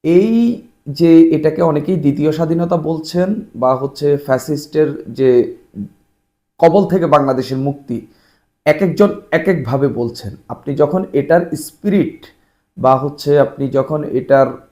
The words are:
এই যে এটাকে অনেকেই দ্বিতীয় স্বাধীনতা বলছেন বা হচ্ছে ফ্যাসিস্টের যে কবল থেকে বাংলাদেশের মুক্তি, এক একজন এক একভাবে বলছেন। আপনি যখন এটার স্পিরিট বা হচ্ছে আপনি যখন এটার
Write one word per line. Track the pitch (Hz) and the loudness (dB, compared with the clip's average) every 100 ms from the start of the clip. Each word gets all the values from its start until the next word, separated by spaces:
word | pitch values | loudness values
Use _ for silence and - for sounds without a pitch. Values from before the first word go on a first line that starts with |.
এই | 151 175 214 226 233 240 - _ - | 4 2 4 2 0 -2 -12 _ -14
যে | 143 170 165 165 | 0 6 8 6
এটাকে | 156 156 156 | 4 0 0
অনেকেই | 170 147 147 180 | 0 0 -2 -2
দ্বিতীয় | 143 143 151 | -2 0 -2
স্বাধীনতা | 156 160 165 170 175 | -2 -2 -2 -2 -2
বলছেন | 156 160 160 175 185 214 - | -2 -6 -4 -2 -2 -4 -8
বা | 120 127 | -2 -2
হচ্ছে | 131 135 - 147 143 | 0 -4 -4 -2 -2
ফ্যাসিস্টের | 143 131 - 147 - 151 147 147 - | 0 -4 -2 -8 -4 0 0 -2 -12
যে | 127 131 123 110 - _ 101 101 _ _ _ _ _ _ _ | 0 4 4 2 -6 _ -14 -14 _ _ _ _ _ _ _
কবল | 170 185 190 | 2 4 2
থেকে | 180 165 | 0 2
বাংলাদেশের | 147 135 131 127 131 | 2 2 -2 -4 -4
মুক্তি, | 139 139 - 117 - _ _ _ _ _ 151 | -4 -6 -8 -10 -10 _ _ _ _ _ -2
এক | 151 | 0
একজন | 190 185 202 - - | 0 2 0 0 -4
এক | 165 185 | -2 0
একভাবে | 165 120 135 139 | -2 -2 -2 -2
বলছেন। | 113 117 - 98 - _ | -2 -6 -8 -16 -16 _
আপনি | - - | -12 -8
যখন | 143 147 185 190 | 0 0 0 -2
এটার | 143 139 170 170 151 | -4 2 0 0 -8
স্পিরিট | - _ 202 208 170 - - _ _ _ _ - | -12 _ -2 0 0 -6 -20 _ _ _ _ -2
বা | 127 131 | 2 2
হচ্ছে | 143 147 143 147 | 0 -6 0 2
আপনি | 135 - 139 | 2 -2 -4
যখন | 135 131 151 | -2 -2 -6
এটার | 151 131 127 139 135 123 _ | -4 -6 2 2 2 -2 _